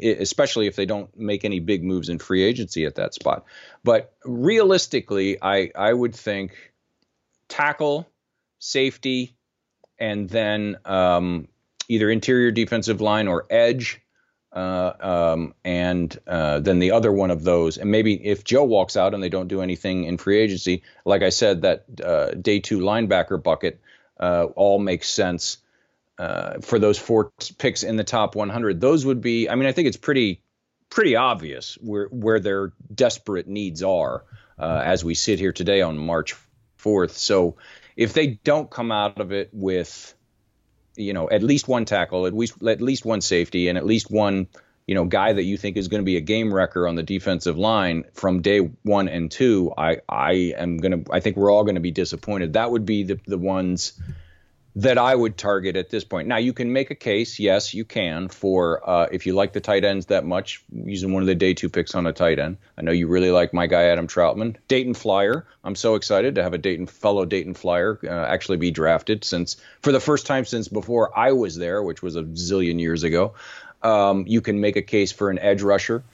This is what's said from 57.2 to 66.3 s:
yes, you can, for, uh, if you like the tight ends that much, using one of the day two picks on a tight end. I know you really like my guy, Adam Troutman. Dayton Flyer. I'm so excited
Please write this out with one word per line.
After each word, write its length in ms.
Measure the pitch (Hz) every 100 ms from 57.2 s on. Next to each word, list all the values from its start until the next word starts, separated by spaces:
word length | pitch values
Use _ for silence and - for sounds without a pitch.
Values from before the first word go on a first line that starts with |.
| 117 -
yes, 340 | 104 95 -
you 100 | 101
can, 460 | 107 113 87 80 92
for, 580 | - 98 92 85 82 -
uh, 200 | 87 82
if 140 | 92 92
you 80 |
like 180 | 92 98
the 80 | 104
tight 240 | 101 98
ends 220 | 101 98 87
that 180 | 90
much, 400 | 73 90 - - -
using 400 | 57 87 98 95
one 120 | 95
of 40 | 92
the 80 | 90
day 180 | 92 85
two 140 | 85
picks 260 | - 82 92
on 100 | 85
a 80 |
tight 260 | 78 87 71
end. 180 | 76 98 _ -
I 60 |
know 80 | 82
you 160 | 87 85
really 240 | 90 92
like 200 | 90 87
my 140 | 87 85
guy, 180 | 87 87
Adam 220 | 85 85
Troutman. 480 | - 85 104 113 110 -
Dayton 260 | 131 127
Flyer. 520 | 117 107 98 101 143 - _
I'm 120 | 92 98
so 200 | 117 107
excited 400 | - 98 127